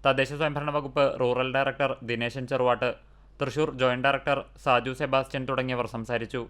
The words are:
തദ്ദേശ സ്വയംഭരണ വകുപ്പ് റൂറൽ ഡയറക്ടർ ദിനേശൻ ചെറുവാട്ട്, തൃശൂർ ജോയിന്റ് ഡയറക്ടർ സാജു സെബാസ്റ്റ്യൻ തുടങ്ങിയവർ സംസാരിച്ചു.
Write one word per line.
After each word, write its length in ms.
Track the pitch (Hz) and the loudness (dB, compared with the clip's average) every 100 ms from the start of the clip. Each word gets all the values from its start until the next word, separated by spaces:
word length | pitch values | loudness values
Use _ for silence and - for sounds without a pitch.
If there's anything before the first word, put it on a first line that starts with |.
| 139 | 2
തദ്ദേശ 240 | 135 135 143 | 2 0 0
സ്വയംഭരണ 300 | 156 147 147 147 | -2 -2 -2 -2
വകുപ്പ് 280 | 139 123 139 123 | -2 2 2 2
റൂറൽ 300 | 123 123 131 131 | 0 2 0 0
ഡയറക്ടർ 360 | 135 135 139 131 117 | 0 0 -2 -2 -4
ദിനേശൻ 320 | 120 120 135 127 | -2 -2 -4 -4
ചെറുവാട്ട്, 380 | 135 123 120 123 - - - - - | 2 2 2 0 -4 -12 -20 -20 -6
തൃശൂർ 320 | 139 131 156 135 | -4 0 -2 2
ജോയിന്റ് 240 | 127 123 131 | 2 4 2
ഡയറക്ടർ 300 | 135 131 139 - - - | 2 0 -2 -2 -6 2
സാജു 300 | 123 117 127 | 2 2 -4
സെബാസ്റ്റ്യൻ 420 | 143 135 131 139 131 | 0 0 0 -4 -2
തുടങ്ങിയവർ 360 | 131 127 127 117 117 | -2 -2 -2 -4 -6
സംസാരിച്ചു. 480 | 113 117 113 127 117 | -4 -4 -4 -8 -8